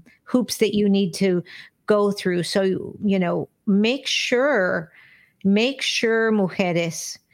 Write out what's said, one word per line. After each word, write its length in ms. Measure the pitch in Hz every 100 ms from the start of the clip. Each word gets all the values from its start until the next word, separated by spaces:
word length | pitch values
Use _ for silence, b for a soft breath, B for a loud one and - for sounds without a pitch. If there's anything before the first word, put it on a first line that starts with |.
| - b
hoops 340 | - 254 - -
that 160 | 214
you 160 | 208 202
need 240 | 196 190
to 280 | - 190 180 - B B _ -
go 260 | 208 202
through. 300 | 202 185 175
So, 520 | 165 202 190 180 - -
you 160 | 202 190
know, 300 | 175 175 - _ -
make 400 | 196 220 269 -
sure, 840 | - - 247 285 233 185 185 165 b b b b b
make 380 | 196 202 247 269
sure, 520 | - - 226 226 226
mujeres, 840 | 214 185 - 180 170 165 - - - _